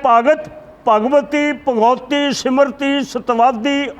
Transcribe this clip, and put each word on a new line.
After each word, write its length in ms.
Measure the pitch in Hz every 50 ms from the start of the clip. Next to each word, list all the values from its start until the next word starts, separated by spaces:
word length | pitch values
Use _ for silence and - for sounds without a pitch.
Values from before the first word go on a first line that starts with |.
| 277
ਭਗਤ। 440 | 262 233 233 233 294 311 311 - - - - - - - - - -
ਭਗਵਤੀ, 640 | 214 214 214 254 294 285 285 285 294 294 294 294
ਭਗਉਤੀ, 800 | 285 - - 277 240 220 220 240 254 220 - - 285 285 285 277
ਸਿਮਰਤੀ, 680 | 240 - - 269 254 277 285 269 - - - 277 277 285
ਸਤਵਾਦੀ, 920 | 262 - - 240 - - 240 233 233 262 247 208 220 285 277 285 285 233 -